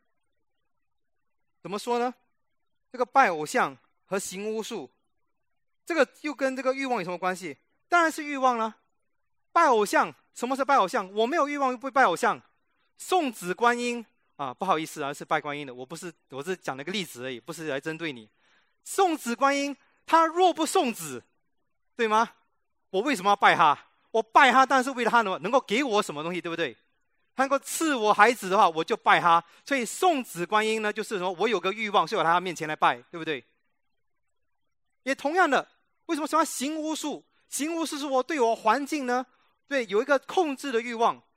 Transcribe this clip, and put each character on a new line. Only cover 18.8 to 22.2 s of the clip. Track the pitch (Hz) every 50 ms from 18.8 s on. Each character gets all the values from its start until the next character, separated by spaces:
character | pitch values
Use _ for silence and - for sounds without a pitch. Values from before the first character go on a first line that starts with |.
| _
送 | - - - 392 359 320
子 | 277 - 240 233
观 | - 269 277 277
音， | 277 285 285 269 - _ _ _ _ _
他 | - - 330 330
若 | 320 320 349 381 359 320
不 | - 320
送 | - - 392 320 247 220
子， | - 165 151 131 117 - _ _ _ _ _ _ _ _ _ _ _ _ _ _
对 | - 233 220
吗？ | 214 214